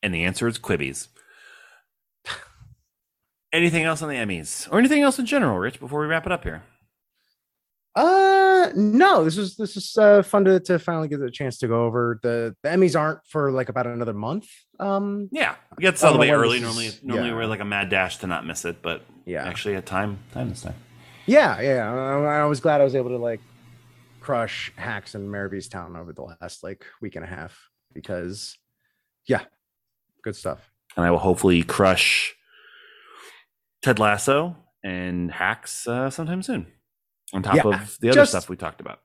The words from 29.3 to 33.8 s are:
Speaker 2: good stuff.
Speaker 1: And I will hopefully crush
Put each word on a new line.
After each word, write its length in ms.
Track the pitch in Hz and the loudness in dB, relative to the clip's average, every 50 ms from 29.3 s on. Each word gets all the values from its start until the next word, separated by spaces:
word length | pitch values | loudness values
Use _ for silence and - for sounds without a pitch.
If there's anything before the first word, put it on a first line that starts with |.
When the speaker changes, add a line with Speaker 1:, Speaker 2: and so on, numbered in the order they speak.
| 131 101 - _ _ _ _ _ _ _ _ _ _ _ _ _ _ _ | 0 0 0 _ _ _ _ _ _ _ _ _ _ _ _ _ _ _
Speaker 2:
good 140 | _ 110 101 | _ -12 -12
stuff. 340 | - - 98 73 - _ _ _ _ _ _ - - | -8 -8 -10 -10 -10 _ _ _ _ _ _ -6 -2
Speaker 1:
And 80 | 87 | 2
I 60 | 87 | 2
will 80 | 87 82 | 2 2
hopefully 440 | - 92 90 87 - 98 90 85 82 | 2 0 0 2 4 4 4 4 2
crush 720 | 85 - - 101 95 92 - - - - - - - - _ _ _ _ _ _ - - - - - - _ - - - - - - - - _ _ _ _ _ _ _ _ | 0 0 2 4 4 4 4 2 2 2 0 -2 -4 -10 _ _ _ _ _ _ -20 -20 -20 -20 -20 -20 _ -20 -20 -20 -20 -20 -20 -20 -20 _ _ _ _ _ _ _ _